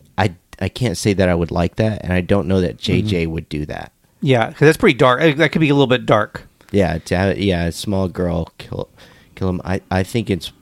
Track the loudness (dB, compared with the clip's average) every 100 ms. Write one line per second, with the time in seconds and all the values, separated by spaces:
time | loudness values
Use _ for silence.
0 | _ -2 -2 -2 _ -6 -6 -2 -4 -2
1 | 0 2 2 2 0 -2 -2 0 -4 -2
2 | -4 -2 0 0 0 0 0 -4 -2 0
3 | 0 0 -2 -4 -6 -8 -8 -10 -14 _
4 | _ -6 0 2 0 2 4 4 2 4
5 | 4 4 2 2 0 2 2 4 2 2
6 | 2 0 0 -8 -18 _ _ 0 2 0
7 | -2 0 0 0 0 0 0 -4 -4 -2
8 | -2 -2 -2 -2 -6 -10 -12 -10 -10 _
9 | -20 -20 _ -6 -4 -4 -4 -6 -2 -4
10 | -2 -4 -2 -4 -6 -12